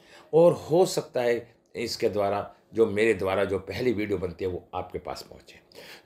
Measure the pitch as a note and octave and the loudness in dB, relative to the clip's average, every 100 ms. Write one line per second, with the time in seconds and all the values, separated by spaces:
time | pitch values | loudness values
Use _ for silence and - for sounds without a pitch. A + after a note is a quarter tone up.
0 | _ - - E3 E3+ C#3+ - E3 F3+ D#3 | _ -20 0 4 6 4 2 2 2 0
1 | - B2+ A#2+ A#2 - _ _ - A#2 - | -4 -2 0 0 -4 _ _ -8 -8 -2
2 | A2+ G#2 G2+ G2+ G2 - _ G#2 G#2+ G2+ | -2 0 0 -2 -6 -14 _ 2 2 4
3 | A2+ F#2+ F#2+ G2 F#2+ F#2+ - F#2+ B2+ G2+ | 2 2 0 0 0 -2 -6 -4 -2 -2
4 | G#2 F#2 F2+ E2 F#2 F2+ - F2+ F2 E2+ | -2 -4 -4 -6 -6 -6 -10 -10 -10 -10
5 | - - - - - - _ - - - | -10 -14 -16 -20 -20 -20 _ -20 -20 -4